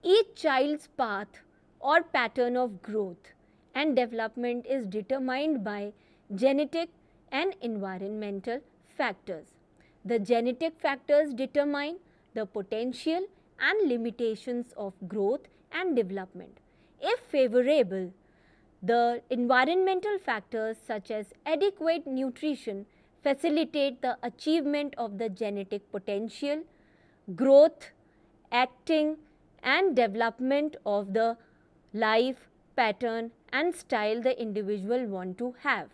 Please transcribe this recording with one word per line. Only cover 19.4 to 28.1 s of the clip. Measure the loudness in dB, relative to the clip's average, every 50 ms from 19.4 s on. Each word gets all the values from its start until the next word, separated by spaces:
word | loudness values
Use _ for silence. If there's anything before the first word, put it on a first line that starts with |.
| 2 4 4 4 4 4 4 2 2 2 2 0 -2 -2 -4 -4
factors | -2 -4 -4 -4 -6 _ -6 -4 -4 -4 -6 -8 -8
such | -8 -8 -8 -6 -6
as | -8 -8 -8 -10 -16 _ _
adequate | -2 0 2 2 0 0 0 0 0 0 0 -2
nutrition | -4 -4 -2 -2 -4 -4 -4 -4 -4 -4 -4 -6 -8 -8 -8 -10 _ _ _ _ _ _ _
facilitate | _ 0 0 2 0 0 2 2 0 0 0 0 0 0 -2 -2
the | -4 -4 -4 -4
achievement | -8 -10 -10 -4 0 2 2 2 2 0 0 -2 -2 -4 -6
of | -6 -6 -6 -4 -4
the | -4 -6
genetic | -4 -4 -4 -4 -4 -6 -6 -6 -8 -8 -8 _
potential, | -10 -8 -6 -4 -4 -4 -4 -6 -8 -6 -4 -4 -4 -4 -6 _ _ _ _ _ _ _ _ _ _ _ _ -12 -4
growth, | 2 6 10 10 10 10 10 6 -4 -20 -20 _ _ _ _